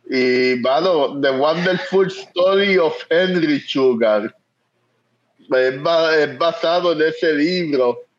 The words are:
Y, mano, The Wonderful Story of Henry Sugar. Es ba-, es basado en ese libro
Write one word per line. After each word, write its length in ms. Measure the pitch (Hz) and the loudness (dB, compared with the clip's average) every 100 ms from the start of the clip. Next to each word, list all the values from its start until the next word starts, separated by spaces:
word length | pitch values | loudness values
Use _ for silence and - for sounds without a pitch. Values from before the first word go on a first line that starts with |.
| - | -6
Y, 460 | 127 127 123 127 123 | -2 0 2 0 0
mano, 580 | 123 143 185 165 131 143 | 0 0 2 0 0 0
The 100 | 135 | -2
Wonderful 800 | 131 147 170 180 185 - 190 185 | 0 0 0 -2 -2 -2 0 0
Story 680 | - - 175 185 196 202 185 | -4 -8 0 2 2 2 2
of 180 | 156 - - | 0 -2 -2
Henry 500 | 165 185 180 160 139 | 0 2 0 0 -2
Sugar. 720 | - 139 131 117 113 107 113 - _ _ _ _ _ _ _ _ _ _ - | -2 0 2 2 2 0 -2 -10 _ _ _ _ _ _ _ _ _ _ -4
Es 320 | 131 127 139 | 0 0 -2
ba-, 340 | 160 165 160 156 | 0 2 2 2
es 200 | 143 127 | 0 0
basado 540 | 165 165 165 180 180 | -2 -2 -2 0 0
en 100 | 151 | 0
ese 300 | 156 156 170 | 0 0 -2
libro 640 | 147 156 180 165 139 123 120 - | 0 0 -2 -2 0 0 -2 -8